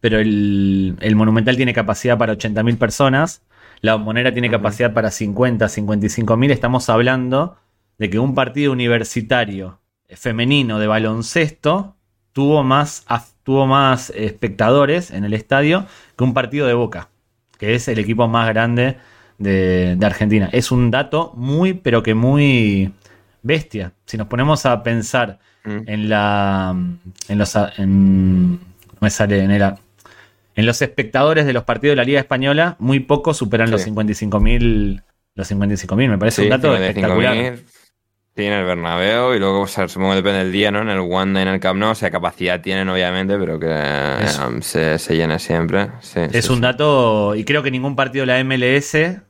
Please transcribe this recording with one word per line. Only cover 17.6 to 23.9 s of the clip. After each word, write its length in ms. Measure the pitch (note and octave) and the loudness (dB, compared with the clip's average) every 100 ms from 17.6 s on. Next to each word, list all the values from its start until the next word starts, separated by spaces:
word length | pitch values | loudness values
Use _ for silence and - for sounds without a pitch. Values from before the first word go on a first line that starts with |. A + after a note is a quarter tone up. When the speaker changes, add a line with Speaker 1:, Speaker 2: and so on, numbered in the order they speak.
| G#2 A#2+ | -2 -2
Speaker 1:
es 120 | A#2+ | -2
el 120 | A2 | -4
equipo 280 | G#2 A2+ A#2 | -2 0 2
más 200 | A2+ A2+ | 2 0
grande 480 | A2 A#2 A#2+ B2 B2+ - _ _ _ | 0 0 2 0 -2 -14 _ _ _
de, 580 | G2+ F#2+ F#2 F#2 F2+ F2+ | -2 2 2 2 2 2
de 80 | G#2 | 0
Argentina. 440 | - G#2+ G#2+ F#2+ | 0 2 2 2
Es 200 | B2 A#2+ | 0 0
un 180 | B2+ A#2+ | 2 2
dato 440 | A2 C#3+ D3+ E3 A#2 | 0 -2 -4 -4 -6
muy, 380 | B2+ D3 F#3 | -4 0 0
pero 280 | F#3 - A#2 | 0 0 0
que 120 | A2+ A2 | 2 0
muy 760 | B2 C#3+ C#3+ B2+ A2 G2 F#2+ G2 _ _ _ _ | 2 4 4 4 4 2 0 -4 _ _ _ _
bestia. 500 | A#2+ D#3+ D#3 A2 F2+ | -2 -2 -2 -10 -10